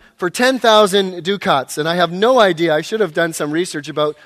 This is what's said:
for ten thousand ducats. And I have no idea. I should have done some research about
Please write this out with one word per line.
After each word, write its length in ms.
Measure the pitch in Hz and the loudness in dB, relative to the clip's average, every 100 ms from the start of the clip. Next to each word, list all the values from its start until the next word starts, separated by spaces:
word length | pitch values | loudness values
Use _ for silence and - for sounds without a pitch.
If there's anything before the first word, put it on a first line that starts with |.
| _ - | _ -6
for 120 | 180 | -6
ten 300 | - 247 262 | 0 0 2
thousand 680 | 233 214 208 202 190 175 | 4 6 4 2 -2 -4
ducats. 540 | 160 202 196 147 127 - | -6 -4 0 0 -2 -4
And 100 | 156 | -2
I 60 | |
have 180 | 175 170 | 0 -2
no 260 | 180 220 262 | 0 2 4
idea. 360 | 202 160 165 | 4 2 0
I 80 | 156 | 0
should 180 | 165 220 | -2 -2
have 140 | 190 | -2
done 180 | 156 170 | 0 -2
some 200 | 165 151 | -2 -4
research 360 | 156 180 151 143 | -2 -4 -6 -8
about 280 | 147 151 151 | -4 -4 -4